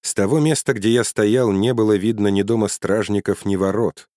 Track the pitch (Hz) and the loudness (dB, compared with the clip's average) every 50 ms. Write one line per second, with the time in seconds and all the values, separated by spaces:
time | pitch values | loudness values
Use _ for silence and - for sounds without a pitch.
0 | - - - - 98 98 135 160 151 156 160 - - - 131 110 95 113 117 120 | -8 -6 -2 -2 0 0 2 2 2 2 0 0 -2 -2 -2 0 2 2 2 2
1 | 113 - - - 107 104 113 131 127 110 98 95 101 123 127 117 110 107 107 98 | 0 0 0 0 2 2 2 2 2 2 2 2 0 0 2 0 2 2 2 2
2 | 92 113 113 107 104 101 98 98 98 101 117 113 104 98 - - - - 98 113 | 2 -2 -2 0 0 2 2 2 0 0 0 0 0 -2 -2 -6 -4 -2 -2 -2
3 | 104 - 104 101 - - 98 - - 101 98 92 95 95 95 107 117 92 - - | 0 -2 -2 -4 -2 -2 -4 -4 -2 -4 -2 0 0 0 0 0 -2 -2 -4 -8
4 | - _ _ | -20 _ _